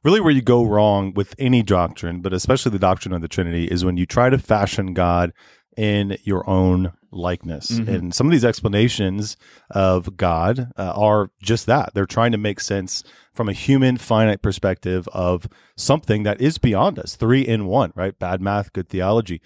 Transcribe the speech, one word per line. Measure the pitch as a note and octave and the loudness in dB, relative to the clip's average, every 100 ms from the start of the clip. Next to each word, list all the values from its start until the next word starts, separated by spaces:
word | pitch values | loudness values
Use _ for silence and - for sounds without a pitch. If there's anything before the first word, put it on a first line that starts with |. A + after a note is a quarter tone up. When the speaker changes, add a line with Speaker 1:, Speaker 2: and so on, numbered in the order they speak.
Speaker 1:
Really | D3+ G#3 | 2 4
where | E3 | 4
you | C3+ | 4
go | A#2 A#2+ | 4 4
wrong | A#2 G#2 G#2+ G2+ F#2+ | 4 4 4 2 0
with | G2 G2 - | -4 -4 -2
any | B2+ B2 | 2 2
doctrine, | G2+ F2+ E2+ - E2+ F2 | 4 2 0 -4 -8 -6
but | F#2 | -4
especially | F2+ - C3 B2 | -2 0 0 0
the | G2 | 0
doctrine | F#2 F#2 F#2+ | 0 0 -4
of | F2+ | -6
the | E2 | -4
Trinity, | - E2+ E2+ E2+ | -4 -2 -2 -2
is | F2 F#2 | -2 0
when | F2 | -2
you | F#2 | 0
try | A#2+ B2+ | 2 2
to | C3 | 2
fashion | - G#2+ G2 - F#2 | 2 0 2 -2 -4
God | F2 F2 F2 F2 - _ _ _ - | 0 2 2 0 -4 _ _ _ -4
in | G#2+ G#2 G2+ G2 | 0 0 -2 -4
your | G2+ F#2 - | -4 -2 0
own | F#2 F#2 F2+ F2+ - _ | 2 4 2 0 -6 _
likeness. | F2+ F2 F2 E2+ D2 G2 | -6 -4 -4 -8 -10 -6
Speaker 2:
Mm-hmm. | A#2 A2+ | -4 -2
Speaker 1:
And | F#2 F2 - | -4 -4 -2
some | C#3+ | 2
of | |
these | D#3 A#2 | 4 2
explanations | - G#2 G#2 A#2+ - F#2+ G2+ G#2 - _ _ _ | 0 -2 2 0 0 -2 -2 -6 -12 _ _ _
of | G2 F#2+ F2+ E2+ F#2 | 0 2 2 -2 -4
God, | F2+ E2 F#2 B2+ B2 - | -2 0 0 -2 -6 -8
uh, | F#2 G2 | -6 0
are | G#2+ G#2+ F#2+ _ | 2 2 -2 _
just | F#2+ A#2 - | -2 -2 2
that. | C#3 - | 0 0
They're | G2 F#2+ | -4 -2
trying | A#2 A#2 | 0 0
to | A2 | 0
make | G#2 G2 | -2 -6
sense | - G2 F#2 - - - _ | -4 -6 -4 -10 -12 -20 _
from | - G#2 | -6 -4
a | |
human | F#2+ - C3+ C3 B2 | -2 2 4 4 0
finite | - A2 A2 G2 | 0 2 2 2
perspective | G#2 - F#2+ F#2 F2+ F#2 F2 | -2 -2 -4 -2 -4 -4 -6
of | F#2+ F2+ F2+ - - _ - | -4 -2 -2 -6 -16 _ -4
something | - D3+ - G#2+ | 0 0 0 -2
that | G#2 - | -2 0
is | C#3 - | -2 0
beyond | B2+ G2 F#3 - | 0 2 0 -2
us, | - - | -12 -4
three | A#2 C3+ | 2 2
in | A#2+ A2 F#2+ | 2 -2 0
one, | B2 F2+ - | -2 -2 -4
right? | G2 - | -6 -6
Bad | F2+ F#2 | -6 -4
math, | G2 G#2 G2+ | -2 -4 -4
good | F#2+ F2 | -8 -6
theology. | F#2 F#2 A2+ F#2+ E2 | -4 0 0 0 -8